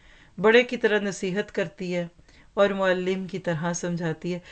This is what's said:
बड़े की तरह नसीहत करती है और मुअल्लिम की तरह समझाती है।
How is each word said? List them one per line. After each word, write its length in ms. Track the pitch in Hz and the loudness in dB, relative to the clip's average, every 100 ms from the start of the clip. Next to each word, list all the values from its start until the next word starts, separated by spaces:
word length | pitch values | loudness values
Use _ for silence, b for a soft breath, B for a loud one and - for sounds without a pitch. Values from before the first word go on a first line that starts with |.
| b b b - | b b b 0
बड़े 260 | 202 233 | 6 6
की 140 | 240 240 | 4 0
तरह 220 | 220 208 | 0 2
नसीहत 480 | 202 185 190 185 208 | -2 -4 -4 -4 -4
करती 400 | - 170 - 180 | -4 -6 -6 -6
है 180 | 175 170 _ b b b - | -6 -6 _ b b b 2
और 160 | 202 | 2
मुअल्लिम 520 | 196 190 185 185 190 185 | 2 2 2 0 -2 -4
की 120 | 185 | -6
तरह 320 | 180 160 170 170 | -4 -2 -2 -4
समझाती 560 | 175 170 170 160 - | -4 -4 -4 -4 -6
है। 100 | 175 B | -8 B